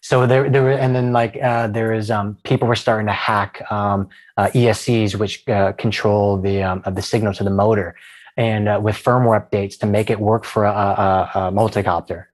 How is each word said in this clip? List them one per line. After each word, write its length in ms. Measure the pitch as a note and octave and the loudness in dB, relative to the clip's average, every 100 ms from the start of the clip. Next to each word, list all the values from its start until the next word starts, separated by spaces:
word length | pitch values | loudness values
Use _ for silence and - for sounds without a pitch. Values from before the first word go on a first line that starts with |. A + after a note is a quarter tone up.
So 260 | - C3 B2 | -2 2 4
there, 220 | C3 C#3 | 2 2
there 140 | C3+ | 2
were, 100 | C3 | 2
and 240 | C3+ C3 B2+ | 2 0 0
then, 160 | B2 | 0
like, 240 | A#2+ A2+ - | 0 -2 -2
uh, 260 | B2+ A#2 A2+ | -2 -2 -2
there 260 | A2 A2+ | -2 -2
is, 180 | A2 G#2+ | -2 -2
um, 280 | A2 G2+ G#2 | -2 -4 -8
people 220 | - C3 A#2+ | -4 0 2
were 80 | |
starting 320 | A#2 - A2 G#2+ | 0 0 0 0
to 60 | |
hack, 580 | G2 - G#2 G2 - - | -2 -2 -2 -2 -8 -8
um, 380 | G#2 G2+ G2 F#2+ - - - | -4 0 -2 -4 -10 -8 -2
uh, 100 | G2 | 0
E 120 | C3 A#2+ | 2 2
S 140 | G#2 | 2
Cs, 340 | - A2+ G#2 | 0 0 0
which, 320 | G2+ G2+ - - | -2 -4 -6 -2
uh, 240 | G2+ G2 | 0 0
control 640 | F2+ A2+ - G#2 G#2 G2+ G2 | 0 -4 0 2 2 2 0
the, 240 | G2 G2 | 0 -2
um, 200 | F#2+ F#2 G2 | -2 -4 -6
uh, 40 | |
the 120 | F#2+ | -6
signal 320 | - A#2 G#2+ | -4 -2 0
to 100 | F#2 | -2
the 60 | G2+ | -2
motor. 440 | G2 G#2 G#2+ E2+ - - - - - | 2 2 2 -2 -10 -20 -20 -12 -4
And, 280 | A2+ G#2+ G#2 | -2 0 0
uh, 140 | G#2 | 0
with 140 | A2 G#2 | 0 0
firmware 500 | - B2 A#2+ G#2+ - | 0 2 4 2 0
updates 320 | G#2 G2 - | -2 -4 -4
to 60 | G#2+ | -2
make 220 | G2+ A2 | 0 0
it 100 | G#2+ | -2
work 280 | G#2+ A2+ - | 0 0 0
for 180 | A2+ | 0
a, 80 | G#2 | 0
a, 580 | G2+ G2+ G2 G2 F#2+ F#2 | 0 0 0 2 0 0
a 180 | G2 F#2 | -2 -2
multicopter. 720 | G2 G#2+ G#2 F#2+ F2 - E2+ - | 0 0 0 -2 -2 -4 -12 -12